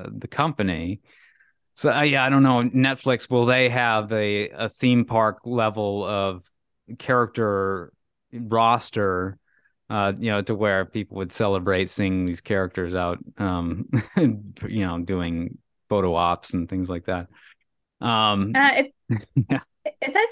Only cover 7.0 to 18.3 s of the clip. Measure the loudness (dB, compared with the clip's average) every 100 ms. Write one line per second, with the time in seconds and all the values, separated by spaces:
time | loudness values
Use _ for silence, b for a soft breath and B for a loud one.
7 | 0 2 2 0 -2 0 -2 -4 -8 _
8 | _ _ _ -14 -2 2 4 2 0 -2
9 | 0 0 -4 -8 _ _ _ _ -8 -2
10 | -2 -2 -2 -2 -2 0 2 0 0 -6
11 | -8 -8 -8 -2 0 2 0 0 0 -2
12 | -2 0 -2 -4 -2 -2 -2 -4 -4 -2
13 | -4 -4 -10 -6 -4 -2 -4 -6 -2 -4
14 | -2 0 0 0 -10 -14 -8 -4 -2 -4
15 | -4 -4 -2 -4 -6 -10 _ _ -2 0
16 | 2 2 2 0 -4 -4 -4 -4 -4 -6
17 | -4 -6 -6 b b b b _ _ -6
18 | 0 2 4